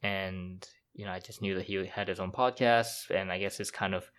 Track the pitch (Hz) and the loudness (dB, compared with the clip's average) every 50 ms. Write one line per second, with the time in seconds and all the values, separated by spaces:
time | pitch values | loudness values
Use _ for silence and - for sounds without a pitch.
0 | - 101 98 95 95 92 92 92 90 90 92 92 - - - _ _ _ - - | -2 -2 0 0 -2 -2 -4 -6 -8 -8 -10 -12 -14 -18 -20 _ _ _ -14 -10
1 | 104 98 92 92 - - 110 - 104 98 95 92 - - 101 95 92 90 - 104 | -8 -6 -6 -8 -8 -10 -8 -4 -2 0 0 0 -2 -2 -2 -2 -2 -2 -2 -2
2 | 101 92 92 - 95 92 95 - 127 127 123 - 131 117 117 117 110 - - - | -2 -2 -2 -2 -2 -2 0 2 2 2 4 4 6 8 8 6 6 2 -2 -8
3 | - - - 95 98 92 90 92 101 95 - - 101 - - - 104 95 95 90 | -4 0 0 0 0 0 -2 -2 -2 -2 -4 -4 -6 -6 -4 -2 0 0 0 0
4 | - - _ | -2 -6 _